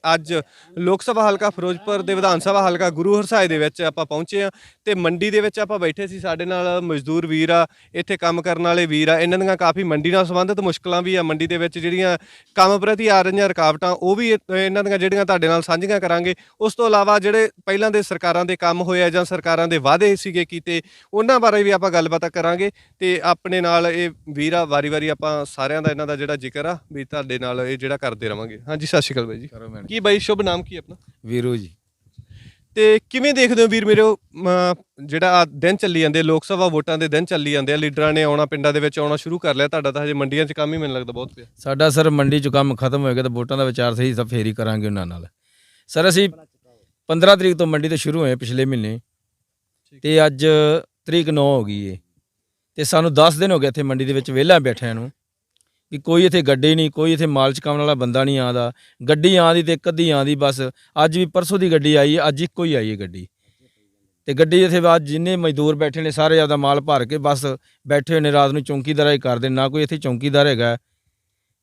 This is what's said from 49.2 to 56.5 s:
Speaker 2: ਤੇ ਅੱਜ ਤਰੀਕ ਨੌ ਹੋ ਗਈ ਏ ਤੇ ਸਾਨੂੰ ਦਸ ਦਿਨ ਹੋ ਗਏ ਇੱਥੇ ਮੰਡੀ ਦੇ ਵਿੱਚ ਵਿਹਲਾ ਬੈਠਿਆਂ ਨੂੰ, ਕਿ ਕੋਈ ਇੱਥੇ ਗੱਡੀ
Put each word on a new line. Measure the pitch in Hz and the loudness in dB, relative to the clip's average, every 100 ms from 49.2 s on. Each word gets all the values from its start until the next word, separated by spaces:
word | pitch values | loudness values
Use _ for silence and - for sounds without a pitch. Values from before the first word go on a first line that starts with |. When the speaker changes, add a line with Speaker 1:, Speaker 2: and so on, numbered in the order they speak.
| _ _ _ _ _ _ _ 139 | _ _ _ _ _ _ _ _
Speaker 2:
ਤੇ | 151 156 151 | 0 4 4
ਅੱਜ | 135 156 151 151 160 - _ | 2 2 4 4 0 -4 _
ਤਰੀਕ | - 170 156 | -4 -2 0
ਨੌ | 151 139 135 | 2 2 2
ਹੋ | |
ਗਈ | 104 101 98 | -2 -6 -8
ਏ | 92 _ _ _ _ _ _ _ | -12 _ _ _ _ _ _ _
ਤੇ | - | -8
ਸਾਨੂੰ | 147 165 165 | 0 2 2
ਦਸ | 143 160 151 | 6 4 4
ਦਿਨ | 190 | 2
ਹੋ | 170 | 2
ਗਏ | 135 | 0
ਇੱਥੇ | 139 | -2
ਮੰਡੀ | 139 131 | -4 -2
ਦੇ | 131 | -2
ਵਿੱਚ | 135 131 | -2 -2
ਵਿਹਲਾ | 131 156 175 | 0 4 4
ਬੈਠਿਆਂ | 131 110 120 | 4 -2 -6
ਨੂੰ, | 113 123 - _ _ _ _ _ _ _ | -8 -10 -16 _ _ _ _ _ _ _
ਕਿ | 147 | -8
ਕੋਈ | 151 170 180 | 2 4 6
ਇੱਥੇ | 175 | 4
ਗੱਡੀ | 143 | 2